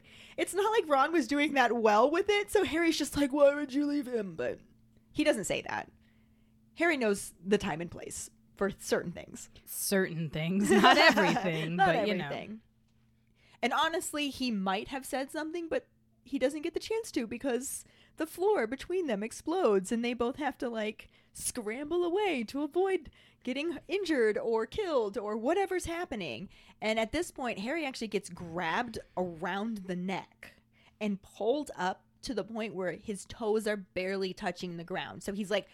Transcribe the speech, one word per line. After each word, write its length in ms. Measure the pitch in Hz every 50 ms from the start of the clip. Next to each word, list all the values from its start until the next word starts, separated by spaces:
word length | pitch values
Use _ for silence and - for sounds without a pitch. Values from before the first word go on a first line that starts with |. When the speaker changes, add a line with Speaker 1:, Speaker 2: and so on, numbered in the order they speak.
| - - - - - - -
Speaker 1:
it's 180 | - 349 - -
not 200 | 381 392 440 440
like 160 | 466 339 311
Ron 240 | 285 262 277 311 339
was 120 | 339 240
doing 280 | 214 285 285 285 302 277
that 200 | 269 240 233 247
well 380 | 240 214 214 208 214 247 285
with 140 | 320 381 403 415
it, 220 | 403 415 403 -
so 140 | - 415 349
Harry's 320 | 247 277 330 339 330 311
just 180 | - 294 - -
like, 160 | 285 285 254
"Why 240 | 262 294 285 277 285
would 180 | 294 294 269 247
you 120 | 285 294
leave 220 | 285 285 294 240
him?" 280 | 254 240 226 202 185 160
But 240 | 156 123 113 92 - - - - _ - _ _ _ _ _ -
he 100 | - 302
doesn't 220 | 302 294 220 180
say 160 | - 143 - - -
that. 200 | 107 101 - - - _ _ _ _ _ _ _ _ _ _ _ _ _ _ _ _
Harry 220 | - 330 349 311
knows 360 | 262 233 214 202 196 - - - - 165
the 120 | 196 202
time 220 | - - 190 151 160
and 100 | 175 170
place 400 | - - - - - - - - - _ _ _ _
for 140 | - 190 196 -
certain 360 | - - - 233 185 - 175 165
things. 360 | - - - - - - - - - -
Speaker 2:
Certain 640 | - - - - - 202 190 185 - 165 160 165 143
things. 400 | - 156 160 170 190 202 208 285
Not 280 | 381 208 208 247 269
Speaker 1:
<laughs> 0 |
Speaker 2:
everything, 800 | 294 320 320 233 208 - - 214 - 190 180 160 160 160 160 170
Speaker 1:
Not 100 | 180 196
Speaker 2:
but, 200 | 180 - - 202
you 80 | 208 202
know. 100 | - 151
Speaker 1:
everything. 340 | 139 - - 82 - 214 220 - _ _ _ _ _ _ _ _ _ _ _ _ _ _ _ _ _ - _
And 100 | - 240
honestly, 580 | 269 254 311 320 330 359 - - - 294 294 277
he 220 | - - 254 247
might 380 | 220 196 190 190 185 214 247 -
have 160 | 285 269 262
said 260 | - 277 254 277 269
something, 380 | - 311 311 311 330 349 339 320
but 180 | - - - _ _ _ _ _ _ _ _
he 140 | - 277
doesn't 260 | 247 254 285 302 302 302
get 100 | 339 -
the 60 | 359
chance 280 | - - 440 453 453 - -
to 120 | 302 233
because 600 | 214 233 233 - 285 233 247 269 - - - - - _ _ _ _ _
the 80 | - 320
floor 420 | 320 - 339 359 427 415 320 226
between 400 | 214 262 - - - 349 381 339
them 160 | 277 214 190 208
explodes 680 | 220 - - - 311 330 381 349 226 202 196 185 - 240
and 100 | 226 240
they 100 | 240 254
both 220 | 240 233 247 269
have 220 | 262 302 262 -
to, 100 | - 277
like, 400 | 240 233 220 208 214 220 - - - _ _ _ _
scramble 720 | - - - - - 254 202 208 226 269 302 294 339 349 349
away 400 | 339 339 415 427 381 311 247 226
to 200 | - - 277 302
avoid 460 | 285 - 349 381 381 381 349 269 - - - - _ _ _ -
getting 340 | 247 254 277 302 339 277 - -
injured 500 | - 330 403 392 320 311 254 226 214 202 185
or 260 | - 226 226 220 226
killed 520 | - - - 415 349 302 247 220 202 202
or 200 | 240 202 208 214
whatever's 480 | 226 214 277 359 403 392 370 370 349 -
happening. 640 | 320 339 339 359 - 269 208 175 143 110 117 190 - - - - - - _
And 180 | - 220 220 226
at 120 | 226 220
this 180 | - 302 349 -
point, 300 | - - 262 233 202 190
Harry 260 | 196 247 311 339 302
actually 220 | 269 254 - 233
gets 200 | 208 - 196 - -
grabbed 680 | 175 - 175 165 160 175 175 156 170 214 247 233 220 - - _ _
around 680 | 180 185 175 170 156 185 175 185 196 214 233 226 202 180
the 100 | 185 175
neck 600 | 180 180 190 185 156 - - _ _ - - - _ _ _ _ _ _ - _ -
and 220 | 214 208 196 185
pulled 480 | - - - - 202 226 262 302 277 - -
up 240 | - 180 185 - - _ _ _ _ -
to 100 | - 240
the 100 | 208 185
point 300 | 202 226 220 226 214 151
where 200 | 185 185 175 160
his 320 | 214 - 226 202 190 -
toes 420 | - - - 240 208 214 226 202
are 100 | 214 208
barely 560 | 208 185 - - 180 180 190 196 190 196 185 180
touching 440 | - 208 180 180 - 185 180 170
the 60 | 170 170
ground. 380 | 170 185 165 139 - 98 -
So 120 | - 202 196
he's, 180 | 196 214 170
like, 160 | 214 196 185 -